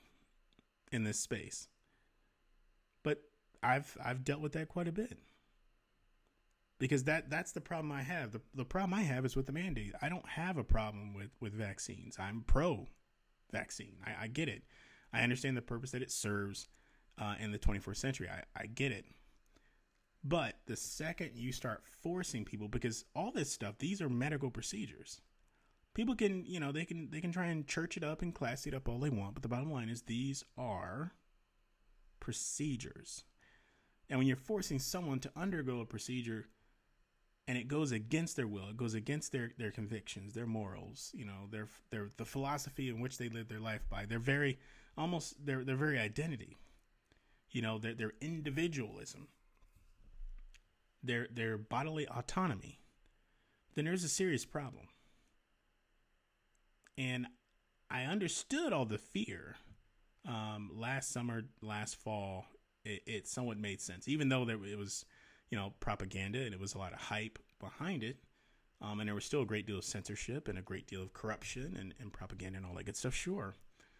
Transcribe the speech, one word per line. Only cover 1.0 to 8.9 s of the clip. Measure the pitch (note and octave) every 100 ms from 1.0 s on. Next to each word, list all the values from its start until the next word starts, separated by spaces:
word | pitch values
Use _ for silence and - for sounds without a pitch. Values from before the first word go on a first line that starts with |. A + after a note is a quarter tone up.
this | A2 G#2
space, | - A2 - - - _ _ _ _ _ _ _ _ _ _ _ _ _
but | D3 D3 - _ _ -
I've, | B2 C3 D3 -
I've | B2+ B2+
dealt | C3 C#3+
with | D3+
that | D#3+ D#3+
quite | F3 E3+
a |
bit, | E3+ A#3+ A#3+ - - _ _ _ _ _ _ _ _ _ _ _ _ _ -
because | C3 C#3+
that, | C3 D#3+ D3+
that's | D3+ -
the | -
problem | C#3+ E3 D#3
I | C#3+
have. | C3 F3 A#2+
The, | A2 -
the | C3+
problem | B2+ F#3 F#3+